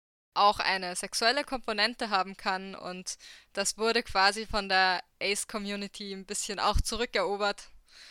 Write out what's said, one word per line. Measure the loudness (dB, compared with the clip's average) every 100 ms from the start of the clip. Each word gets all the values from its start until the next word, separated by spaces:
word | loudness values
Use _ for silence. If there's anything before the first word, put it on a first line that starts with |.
| _ _ _ 4
auch | 6 6
eine | 2 0 -2 -6
sexuelle | -6 0 2 2
Komponente | 0 -6 -4 0 0 0 -2
haben | 0 0 -4
kann | -4 -4 -4
und | -12 -12 -10 -10 -12 -14 -20 _
das | -4 -4 0
wurde | 2 2
quasi | 0 4 4 4 -2
von | -4 2
der | 4 4 2 -4 -6
Ace-Community | -4 -2 -4 -6 -6 -6 -8 -10 -12
ein | -10 -8
bisschen | -6 -6 0
auch | 2 2
zurückerobert. | 0 -4 -2 0 0 0 0 -2 -8 -20 _ -20 -20